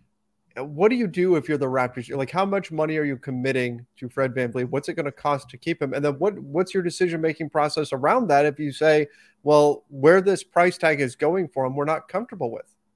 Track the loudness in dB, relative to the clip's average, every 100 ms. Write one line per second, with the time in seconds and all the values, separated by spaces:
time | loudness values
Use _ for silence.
0 | _ _ _ _ _ -12 -10 0 2 2
1 | -2 0 2 2 2 -2 0 0 -2 -4
2 | -8 -6 -4 -2 -2 -2 -4 -4 -2 -2
3 | -4 -4 -6 -6 -2 -2 -2 -6 -16 -16
4 | -10 -4 -2 -2 -4 -2 -2 -4 -4 -6
5 | -6 -4 -2 -2 -4 -10 -6 -4 -4 -2
6 | -2 0 -2 -4 -6 -4 -2 -2 -4 -2
7 | -2 0 -2 -4 -4 0 0 -2 -4 0
8 | 2 2 4 4 4 0 -6 2 4 4
9 | 2 _ _ _ 4 6 6 2 _ 2
10 | 6 6 4 -2 0 2 2 2 0 0
11 | -2 0 0 0 -2 -4 -4 -2 -2 -4
12 | -4 -8 -8 -8 -8 -8 -16 _ _